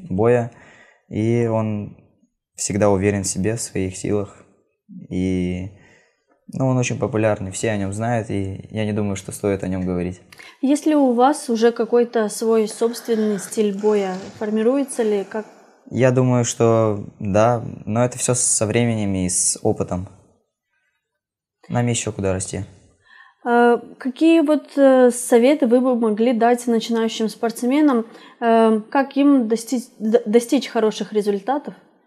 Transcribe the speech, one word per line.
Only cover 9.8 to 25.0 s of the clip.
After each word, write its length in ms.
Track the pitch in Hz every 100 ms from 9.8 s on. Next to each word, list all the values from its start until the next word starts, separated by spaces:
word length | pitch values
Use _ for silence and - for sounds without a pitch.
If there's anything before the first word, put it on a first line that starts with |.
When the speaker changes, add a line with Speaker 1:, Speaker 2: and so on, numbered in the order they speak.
| 92
Speaker 1:
говорить. 360 | 90 87 90 _ - - -
Speaker 2:
Есть 240 | 269 294 311
ли 80 |
у 200 | 302 269
вас 360 | 233 262 302 -
уже 220 | 226 233
какой-то 560 | 233 220 240 233 233 208
свой 400 | - 226 226 214
собственный 720 | - 233 233 - 220 214 202
стиль 340 | - - 208
боя? 420 | 196 214 208 190 185 - -
Формируется 640 | 214 220 220 277 269 -
ли? 200 | 220 208
Как? 220 | 190 220 208 - _ _ -
Speaker 1:
Я 220 | 113 131
думаю, 320 | 127 127 123
что 640 | 120 - 117 113 110 101 - -
да, 440 | 104 98 113 120 113 - -
но 180 | 110
это 140 | 123 -
все 160 | -
со 320 | 123 - - 107
временем 500 | 120 120 110 101 95
и 140 | 90
с 280 | - - -
опытом. 460 | 113 104 95 90 95 - _ _ _ _ _ _ _ _ _ _ _ _ _ _ -
Нам 180 | 120 120
еще 240 | 117 -
куда 220 | 104 95
расти. 320 | 95 - 104 98 - _ _ _ - - _ 254
Speaker 2:
А, 320 | 240 240 240 - -
какие 440 | 262 - 320 330
вот, 360 | 294 302 294 277
э, 340 | 269 262